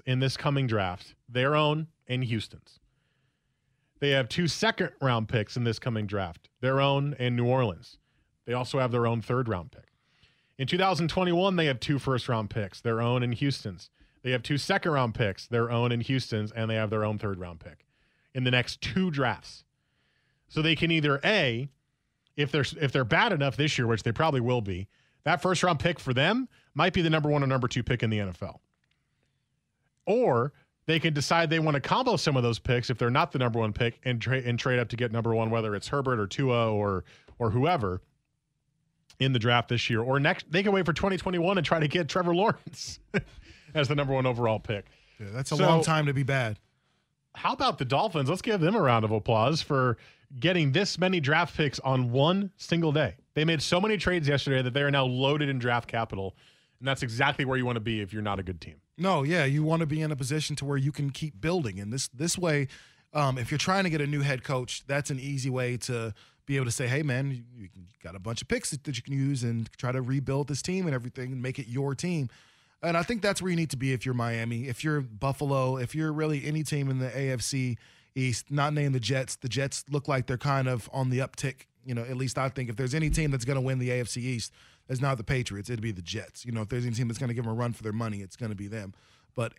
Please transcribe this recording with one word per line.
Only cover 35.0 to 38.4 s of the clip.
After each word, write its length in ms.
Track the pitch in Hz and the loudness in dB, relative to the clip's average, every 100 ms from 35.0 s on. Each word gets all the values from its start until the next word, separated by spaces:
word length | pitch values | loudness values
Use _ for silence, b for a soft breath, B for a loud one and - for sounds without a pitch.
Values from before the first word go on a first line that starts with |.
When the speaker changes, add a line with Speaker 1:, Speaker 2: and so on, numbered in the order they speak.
| 120 | -2
Speaker 1:
number 220 | 113 113 113 | 0 0 2
one, 140 | 113 | 2
whether 260 | 113 110 101 | 0 0 -4
it's 120 | - | -4
Herbert 320 | 143 131 120 | -2 0 0
or 80 | 98 | -2
Tua 440 | - 135 120 113 | -2 2 2 2
or, 320 | 107 101 92 B B B - | 2 0 0 B B B -4
or 120 | 117 | 0
whoever 520 | 120 147 175 101 90 - _ _ _ | 2 2 2 0 -4 -10 _ _ _